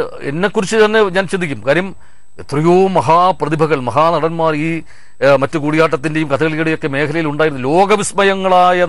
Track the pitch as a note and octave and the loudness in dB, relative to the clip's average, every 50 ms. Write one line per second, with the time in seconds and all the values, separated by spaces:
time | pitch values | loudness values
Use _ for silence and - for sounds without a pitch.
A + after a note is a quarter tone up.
0 | D#3 - - - - C#3 C#3 E3 F#3+ G#3 - A3 G3 - A3+ A3 G#3+ G#3 G#3+ A3 | -2 -4 -6 -10 -8 -6 -4 -2 -2 -2 -2 -2 -2 0 2 2 2 4 4 2
1 | G#3+ G3 F3 F#3+ G3 - - F#3 F3+ D3+ C#3 G#2+ G#2 C3 C#3+ E3 F#3+ F#3+ - - | 2 2 0 -2 -2 -2 -4 -4 -4 -4 -6 -2 0 0 0 0 0 -4 -8 -14
2 | - - - - - - - - F2 - C#3 D3 D#3 E3+ F3 F#3 F#3+ F#3+ F#3 D#3+ | -16 -16 -16 -16 -16 -16 -16 -16 -10 -6 -2 0 2 4 4 4 4 4 2 2
3 | A2+ D3 E3 F3 F3+ F#3 F3+ - - D3 D#3+ D3 D#3+ D3 D#3 C#3 B2 A#2+ A2+ D3 | 2 4 4 4 4 2 0 0 -2 -2 0 0 0 2 0 0 -2 0 0 2
4 | D#3 E3+ F3 D3+ D3 E3 E3+ E3 D#3+ D#3+ D#3 D3 D#3 E3 E3 D#3+ D#3 - - - | 2 2 2 0 0 -2 -2 -2 -2 0 0 -2 -2 -4 -4 -6 -8 -12 -16 -16
5 | - - - - B2+ C#3 C#3 C3 C3 - - D#3+ C#3+ D3+ D3+ D#3+ D#3+ D#3+ - - | -16 -16 -6 0 2 4 4 4 2 0 -4 -2 -2 0 2 2 2 2 0 -2
6 | C#3 D#3+ D3+ D#3 D#3 C#3+ C#3 C3 D#3 D#3+ D#3 D#3 D#3+ D#3+ D#3+ D#3 - D3 C3+ C#3 | -4 -4 -2 -2 -2 -2 0 0 0 0 -2 -2 -2 -2 -2 -2 -4 -4 -2 -2
7 | D3+ D#3+ D3+ E3+ D#3+ D3 C#3+ D3 D#3 D#3 C#3+ C3 B2 C3+ D#3 F3+ G3+ F#3+ G#3+ G3 | -2 -2 -2 -2 -4 -2 0 0 0 0 0 -2 -2 0 2 2 4 4 2 0
8 | F#3+ - - F#3+ G3 G3 G3 G3 F#3+ F#3 F#3 F3+ F3+ F3+ F3+ F3+ F3+ | 0 -2 -2 0 0 2 2 0 2 2 4 4 6 4 4 2 2